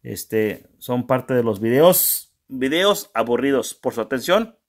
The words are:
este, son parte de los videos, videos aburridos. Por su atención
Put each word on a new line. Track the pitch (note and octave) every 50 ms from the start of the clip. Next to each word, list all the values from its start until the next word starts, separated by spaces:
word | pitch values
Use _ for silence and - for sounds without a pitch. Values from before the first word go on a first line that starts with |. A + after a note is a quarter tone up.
este, | _ B2 G#2+ G2 - _ A2+ A2 G#2+ G#2+ - - - _ _ _
son | - - B2 B2 A#2+
parte | - C3 B2+ - - C3
de | B2 A#2
los | A2+ G#2+ F#2+
videos, | A2 A2+ A#2+ C#3 D#3+ F3+ F3+ - - - - - - _ _ _ _
videos | _ C3+ B2+ B2+ C3+ D3+ E3+ F#3+ G#3 G3 G3+ - - _
aburridos. | A2+ A2+ A#2 A#2+ A#2+ C3 C#3 C#3 B2 A2 - -
Por | _ - B2+ -
su | A#2
atención | A2 - C#3 B2+ A#2+ - F3+ G#3+ A3+ A3+ _ _ _